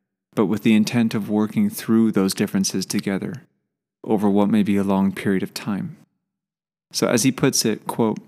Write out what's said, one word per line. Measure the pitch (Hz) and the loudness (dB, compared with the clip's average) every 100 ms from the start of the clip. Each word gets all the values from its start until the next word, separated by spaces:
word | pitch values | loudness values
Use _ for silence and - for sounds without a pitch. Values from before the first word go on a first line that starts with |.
| _ _ _ - | _ _ _ -2
but | 101 | 0
with | 104 | 0
the | 113 107 | 4 4
intent | 107 120 113 117 | 4 2 0 0
of | 101 | -2
working | 104 107 113 104 | -2 0 0 -2
through | - - 113 113 | -2 0 2 4
those | 104 95 - | 2 0 0
differences | 104 101 98 98 92 | -2 0 -2 -4 -4
together | 107 101 98 92 - - _ _ _ _ _ | -4 -4 -4 -6 -10 -16 _ _ _ _ _
over | - 110 104 | -2 0 2
what | 101 101 | 2 2
may | 107 | 2
be | 98 101 | 2 0
a | |
long | 98 98 98 | 0 0 0
period | 92 110 95 | -2 -2 -2
of | 95 - | -4 -8
time. | - 98 92 165 _ _ _ _ _ _ _ _ _ | -8 -6 -8 -12 _ _ _ _ _ _ _ _ _
So | - 107 | -2 2
as | 117 | 2
he | 131 | 2
puts | 120 139 120 117 | 2 2 2 0
it, | 107 - | -2 -4
quote, | - 113 104 | -2 -2 -2